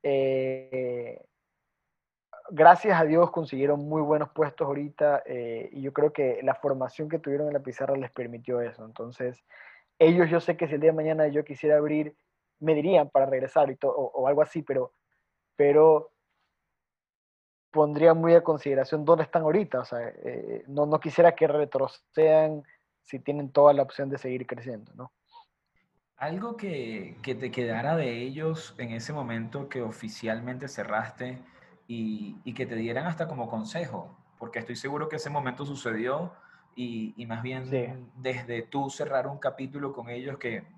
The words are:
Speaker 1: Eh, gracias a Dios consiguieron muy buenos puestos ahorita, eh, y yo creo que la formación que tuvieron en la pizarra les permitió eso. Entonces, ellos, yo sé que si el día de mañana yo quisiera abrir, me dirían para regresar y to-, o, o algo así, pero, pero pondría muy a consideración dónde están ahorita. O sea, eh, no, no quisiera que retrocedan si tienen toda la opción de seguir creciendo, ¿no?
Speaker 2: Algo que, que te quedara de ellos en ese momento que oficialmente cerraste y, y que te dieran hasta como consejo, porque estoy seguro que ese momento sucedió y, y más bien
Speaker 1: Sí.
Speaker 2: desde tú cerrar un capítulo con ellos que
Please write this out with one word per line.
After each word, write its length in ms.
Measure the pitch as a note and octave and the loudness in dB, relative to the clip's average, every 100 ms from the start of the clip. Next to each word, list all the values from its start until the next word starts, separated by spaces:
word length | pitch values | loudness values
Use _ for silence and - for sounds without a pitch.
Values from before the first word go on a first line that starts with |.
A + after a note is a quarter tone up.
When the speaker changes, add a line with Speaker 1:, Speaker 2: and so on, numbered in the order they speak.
Speaker 1:
Eh, 1200 | C#3+ C#3 C3+ C3 C3 C3 C3 C3 B2+ B2 A#2 - - _ _ _ _ _ _ _ _ _ _ - - | 2 2 2 0 -2 -6 -8 -6 -4 -6 -8 -14 -20 _ _ _ _ _ _ _ _ _ _ -20 -14
gracias 500 | D#3+ E3 F3+ G#3+ E3+ | 8 10 10 6 4
a 40 | |
Dios 260 | D#3+ D#3+ F3 | 4 4 4
consiguieron 580 | E3+ D3+ C3 C#3+ D3 D3 | 2 -6 -2 0 0 -2
muy 140 | D#3 | -2
buenos 280 | D3 D3+ C#3+ | 0 0 -2
puestos 360 | - D3 C#3 C#3+ | -2 -2 -2 -4
ahorita, 560 | C#3+ D3 - D3 C#3 - | -4 -6 0 2 2 -2
eh, 420 | B2+ A#2 A2+ A#2 | -8 -6 -8 -10
y 100 | C#3 | -10
yo 100 | C3+ | -6
creo 200 | C3+ D3 | 2 0
que 280 | D3 C3+ A#2+ | 2 0 0
la 120 | C3+ | -2
formación 540 | C3 D3 C3+ B2+ - D3+ | -2 -2 -2 -4 -6 -6
que 100 | D#3+ | -6
tuvieron 280 | D3 C#3 D3+ | -4 -2 -2
en 60 | |
la 60 | C#3+ | -4
pizarra 360 | C3+ B2 C3+ C#3 | -6 -8 -4 -2
les 140 | B2+ | -4
permitió 500 | - A#2+ A#2 B2 B2 | -8 -10 -10 -4 -4
eso. 240 | A#2 A2+ | -4 -8
Entonces, 600 | A2 A2+ A#2 B2 B2+ B2+ _ - - - _ _ | -20 -14 -14 -8 -8 -8 _ -20 -20 -20 _ _
ellos, 300 | D#3+ F3 E3 | 6 8 4
yo 100 | E3 | 2
sé 160 | - E3 | 0 -2
que 120 | D#3 | -2
si 60 | |
el 60 | D3 | 4
día 100 | D#3 | 4
de 60 | D#3+ | 4
mañana 320 | D#3 D#3+ D3+ | -2 2 2
yo 160 | C#3+ | 0
quisiera 320 | D3 C#3+ D3+ D3+ | -4 -4 2 4
abrir, 380 | D3+ D3+ D3+ _ _ _ _ _ | 4 0 -2 _ _ _ _ _
me 140 | D#3 | 0
dirían 340 | D3+ D#3+ F3+ C#3+ | 2 4 4 4
para 160 | C3+ C3+ | 2 2
regresar 440 | C3 C3 E3 C#3 | 0 0 2 2
y 60 | C#3 | 0
to-, 140 | C#3 | -2
o, 160 | C3 C3 | -2 -4
o 160 | C#3 C3 | -2 0
algo 140 | D3 | 2
así, 200 | D3+ E3 | 2 0
pero, 300 | D3 C3 B2 _ _ _ _ _ _ _ | -4 -4 -4 _ _ _ _ _ _ _
pero 540 | C#3+ D3 D#3+ D3+ D#3 _ _ _ _ _ _ _ _ _ _ _ _ _ _ _ _ | 6 8 8 6 0 _ _ _ _ _ _ _ _ _ _ _ _ _ _ _ _
pondría 420 | D3+ D3+ D3 E3 | 2 2 6 6
muy 200 | E3 E3 | 6 6
a 100 | E3+ | 6
consideración 600 | E3+ D3+ C#3+ C3+ C3 D3+ | 6 -2 0 -2 0 -2
dónde 200 | D3 E3 | 4 4
están 180 | D#3 E3+ | 4 0
ahorita. 380 | D#3 F3 G3 B2+ | 2 0 0 -4
O 40 | |
sea, 160 | B2 A#2+ A#2 | -6 -8 -10
eh, 560 | - - B2 A2 A#2 - | -10 -10 -8 -8 -10 -8
no, 180 | C#3 D3 | -2 0
no 140 | D3+ | 0
quisiera 340 | D3+ C#3+ E3+ | -2 6 6
que 140 | E3 D#3 | 6 0
retrocedan 1120 | D3 D3 C3+ C3+ - _ - D#3 D#3 D#3 D3+ C#3+ _ _ _ | 2 0 -2 -4 -6 _ 2 6 6 4 -2 -12 _ _ _
si 160 | _ C3+ | _ -10
tienen 300 | C3+ C#3+ C#3 | -6 -6 0
toda 200 | C#3+ D3 | 8 8
la 100 | C#3+ | 8
opción 260 | C3 - C#3 | 0 -2 -6
de 80 | C3+ | -6
seguir 280 | C3 B2+ B2 | -6 -8 -8
creciendo, 460 | B2 B2 A2 G#2+ | -10 -10 -12 -16
¿no? 180 | - B2+ _ _ - _ _ _ _ _ _ _ _ | -20 -20 _ _ -20 _ _ _ _ _ _ _ _
Speaker 2:
Algo 400 | C#3+ F3+ A#3 A3+ | -8 -6 -8 -8
que, 640 | G3+ D3 A#2 A2 E2 - | -8 -8 -8 -10 -12 -14
que 120 | - | -10
te 160 | A#2 B2+ | -8 -8
quedara 460 | A#2+ A#2+ A2+ C3+ E3 | -6 -4 -4 -2 -2
de 260 | C3+ A#2 | -2 -6
ellos 520 | B2+ C#3 D#3+ D#3+ - - | -8 -6 -6 -6 -10 -12
en 140 | B2 | -10
ese 200 | A2+ - | -8 -8
momento 560 | D3+ B2 A2+ A2+ C#3+ C#3 | -8 -6 -8 -8 -10 -10
que 140 | C3 | -8
oficialmente 840 | A2+ A2 A2 - A2+ A2+ A#2+ B2+ C#3 | -8 -10 -14 -8 -6 -6 -6 -10 -12
cerraste 720 | A2+ G2+ G#2+ A#2 - B2+ C3 - _ _ _ _ | -10 -6 -4 -6 -10 -12 -12 -18 _ _ _ _
y, 520 | A#2 A2 G#2+ G#2 - | -8 -6 -6 -10 -14
y 100 | - | -14
que 120 | A#2+ A#2 | -10 -8
te 100 | A2+ | -6
dieran 300 | A2+ B2 E3 | -6 -6 -6
hasta 200 | D#3+ D#3+ | -6 -8
como 220 | C3 A#2 | -8 -8
consejo, 680 | A2+ G#2+ E3+ D3+ G2+ - - _ _ | -8 -8 -8 -8 -10 -14 -20 _ _
porque 220 | A#2 A#2 | -12 -12
estoy 160 | A2+ A#2+ | -10 -10
seguro 320 | C3+ D3 D3+ | -8 -8 -6
que 80 | D#3 | -8
ese 120 | D3 | -6
momento 380 | C#3+ C3 B2 C#3+ | -6 -6 -8 -10
sucedió 640 | C3+ A#2 A2 A#2 C#3+ F3 - _ _ _ - | -8 -6 -4 -4 -4 -6 -12 _ _ _ -12
y, 360 | B2 A2+ A2 A2 | -10 -8 -10 -10
y 100 | A#2 | -10
más 160 | A2+ | -8
bien 240 | B2 C3 C3 | -8 -10 -6
Speaker 1:
Sí. 200 | C3 A#2+ C3 - B2+ | -4 -4 -10 -18 -10
Speaker 2:
desde 460 | C3 B2+ A#2+ A#2 | -8 -8 -8 -10
tú 260 | A#2 C#3+ C3+ | -6 -6 -6
cerrar 360 | - D3 C3+ C3+ | -8 -4 -4 -4
un 120 | C#3 | -6
capítulo 540 | C#3 C3 C3 C#3+ C#3+ | -6 -6 -12 -10 -10
con 160 | C3 A#2+ | -10 -12
ellos 300 | A#2+ C3+ C3 | -12 -12 -10
que 260 | B2 G#2+ E2 | -10 -10 -14